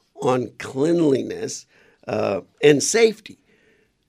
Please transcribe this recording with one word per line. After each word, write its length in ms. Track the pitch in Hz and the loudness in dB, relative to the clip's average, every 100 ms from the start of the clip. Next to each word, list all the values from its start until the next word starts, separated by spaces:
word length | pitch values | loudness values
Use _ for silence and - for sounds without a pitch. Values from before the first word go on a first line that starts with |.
| _ - | _ -6
on 300 | 139 127 123 - | -2 -2 -4 -10
cleanliness, 1080 | - 131 156 170 156 127 - 87 120 - - _ _ _ - | -10 -4 0 2 2 2 -2 -8 -10 -12 -18 _ _ _ -8
uh, 320 | 107 107 95 - - | -4 -2 -4 -8 2
and 200 | 147 143 | 4 4
safety 560 | - 226 226 208 - - _ _ _ _ _ _ | 2 2 2 0 -14 -20 _ _ _ _ _ _